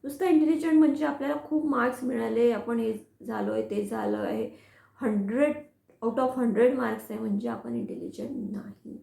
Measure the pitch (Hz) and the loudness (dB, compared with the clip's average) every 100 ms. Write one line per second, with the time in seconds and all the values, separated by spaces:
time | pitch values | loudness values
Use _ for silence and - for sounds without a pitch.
0 | 285 285 370 311 311 320 320 311 302 277 | -10 -2 4 6 6 2 4 6 6 4
1 | 302 285 277 294 - 311 302 262 247 247 | -2 -2 -4 -4 -2 0 2 2 0 0
2 | 254 233 226 226 240 214 226 233 226 214 | -4 -2 0 4 4 2 -2 -2 0 -4
3 | - _ - 220 196 110 220 208 202 220 | -10 _ -8 -4 -2 -2 -2 -2 -2 -2
4 | 208 208 202 220 220 - _ _ _ _ | -2 -2 -2 -2 -4 -8 _ _ _ _
5 | 254 208 196 240 294 294 - _ _ _ | -2 0 0 2 2 0 -10 _ _ _
6 | 226 233 254 262 240 220 247 262 233 220 | -4 0 0 2 0 4 4 4 -2 -4
7 | - 214 220 202 120 - 117 117 - - | -8 -6 -2 -2 -2 -6 -6 -6 -6 -8
8 | - - - - 202 202 196 - - - | -10 -10 -8 -6 -6 -8 -10 -16 -16 -16